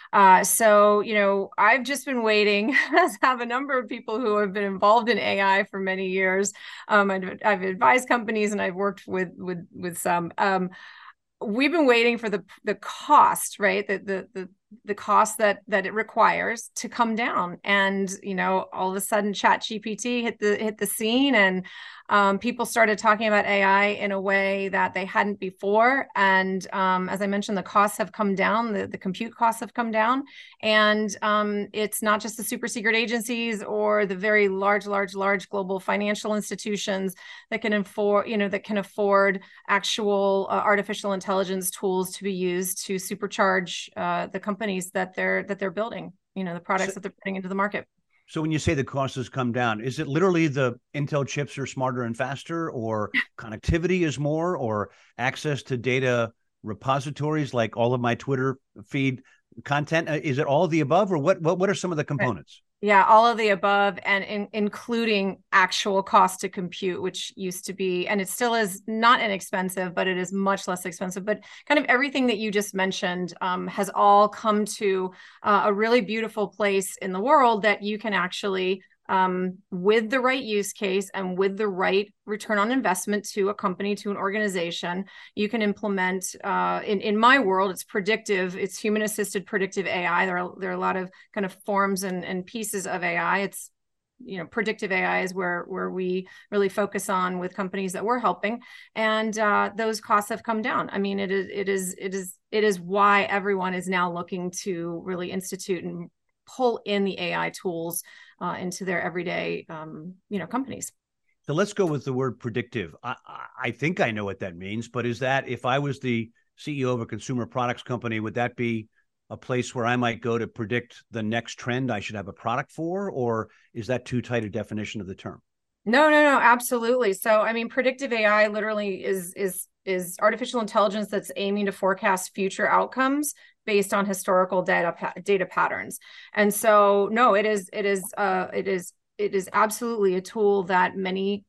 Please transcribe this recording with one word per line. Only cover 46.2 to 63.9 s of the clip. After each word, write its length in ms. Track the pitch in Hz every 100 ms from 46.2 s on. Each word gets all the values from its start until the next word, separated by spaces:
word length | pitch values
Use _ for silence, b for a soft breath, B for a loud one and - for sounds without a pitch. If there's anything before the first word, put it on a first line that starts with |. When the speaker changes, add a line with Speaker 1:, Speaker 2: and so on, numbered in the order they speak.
| _
Speaker 1:
you 100 | 190
know, 120 | 185 170
the 40 |
products 300 | - 190 196
Speaker 2:
So 40 | 190
Speaker 1:
that 80 |
they're 120 | 190 -
putting 120 | 196 190
into 140 | 185
the 60 | 196
market. 320 | 202 185 - _ _ _ _
Speaker 2:
So 160 | 160
when 80 | 156
you 80 | 151
say 160 | - 147
the 80 |
cost 320 | 123 135 135 131
has 120 | 123
come 240 | 135 123
down, 300 | 120 120 107
is 160 | 131 151
it 100 | 143
literally 400 | 147 190 170 160
the 280 | 135 127 117 _
Intel 340 | 147 143 147 131
chips 300 | 147 135 -
are 80 | 127
smarter 380 | 135 127 127
and 120 | 117 113
faster, 540 | 131 139 - 165 165
or 400 | 131 110 110 101 -
<laughs> 160 | - -
connectivity 640 | 113 110 - 170 175 185
is 180 | 160 131
more, 360 | 147 156 175 160
or 360 | 117 107 98 b b -
access 460 | 127 - 151 135
to 140 | - 127
data 540 | 127 127 127 120 113 - _ _
repositories 920 | 107 101 135 139 139 139 151 156 135 120
like 200 | 113 -
all 200 | 120 127
of 60 |
my 120 | 120
Twitter 460 | 117 - 131 135 127 _ - -
feed 380 | 143 135 127 b b _ -
content? 460 | - 143 147 160 165
Uh, 100 | 151
is 160 | 160 131
it 80 | 143
all 220 | 139 180
the 140 | 160
above, 300 | 143 175 202
or 60 | 165
what, 240 | 151 185
what, 160 | 160 180
what 140 | 202
are 20 |
some 160 | 175 180
of 60 | 156
the 40 |
Speaker 1:
Right. 60 | -
Speaker 2:
components? 540 | 139 131 87 - - _ _
Speaker 1:
Yeah, 220 | 202 196 185
all 180 | 220 233
of 100 | 226
the 120 | 214
above, 500 | 196 202 202 202